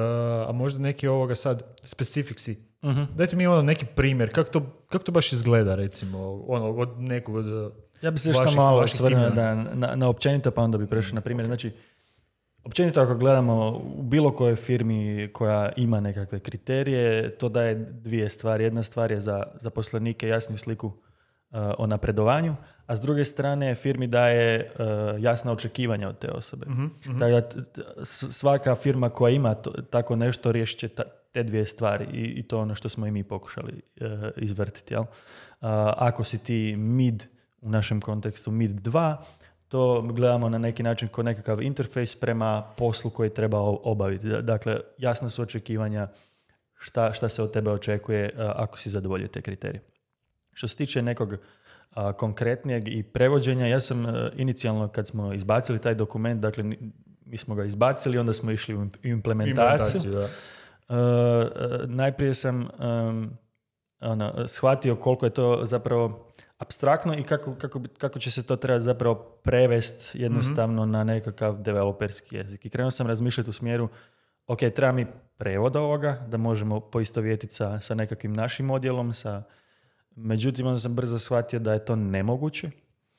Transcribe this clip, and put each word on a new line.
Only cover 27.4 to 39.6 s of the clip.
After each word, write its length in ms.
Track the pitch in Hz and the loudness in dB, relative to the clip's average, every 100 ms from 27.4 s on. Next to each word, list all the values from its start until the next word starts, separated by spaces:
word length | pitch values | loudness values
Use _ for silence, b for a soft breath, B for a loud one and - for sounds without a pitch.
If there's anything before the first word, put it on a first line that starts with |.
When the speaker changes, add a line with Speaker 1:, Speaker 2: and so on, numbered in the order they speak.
Speaker 2:
t-, 220 | 117 - 123 | 2 -6 -14
t-, 160 | - - - | -14 -16 -12
s-, 340 | - - 131 | -10 -10 -8
svaka 440 | - 143 139 139 123 | 0 2 4 2 2
firma 340 | 139 127 123 | 2 2 0
koja 220 | - 120 | 4 4
ima 220 | 135 123 | 6 4
to, 180 | 107 - | 0 -4
tako 440 | - - 120 117 117 | -10 -4 -2 0 0
nešto 360 | 120 123 123 | 0 0 0
riješit 280 | 117 113 - | 0 0 -4
će 80 | 113 | -10
ta, 140 | - - - _ | -8 -10 -12 _
te 120 | 123 | -4
dvije 220 | 117 107 104 | -2 0 -2
stvari 400 | - 110 101 - | 0 0 0 -4
i, 160 | 120 117 | -6 -6
i 180 | 120 | -6
to 120 | 117 113 | -4 -2
je 60 | |
ono 140 | 107 104 | -2 -4
što 140 | 107 | -6
smo 180 | - 107 | -4 -4
i 40 | |
mi 120 | 104 | -2
pokušali, 580 | 98 98 - - 113 113 - - | -4 -8 -10 -12 -12 -12 -18 -12
e, 100 | 110 107 107 - | -10 -6 -8 -6
izvrtiti, 560 | 107 98 101 - - | -6 -2 -4 -6 -6
jel? 100 | 113 110 B B B B B | -4 -4 B B B B B
A, 320 | 113 107 107 - | -2 2 2 4
ako 260 | 120 117 | 2 0
si 200 | 110 110 | -4 -4
ti 320 | - 117 107 104 | -2 -2 0 0
mid, 460 | 110 127 127 110 - b b _ | 0 4 2 0 -6 b b _
u 80 | 110 | -2
našem 320 | 110 104 107 | 0 2 -2
kontekstu 500 | 101 107 107 104 - | -2 -4 -6 -8 -4
mid 200 | 110 113 | 0 0
dva, 520 | 101 104 147 165 151 B B B B | 0 0 2 2 -2 B B B B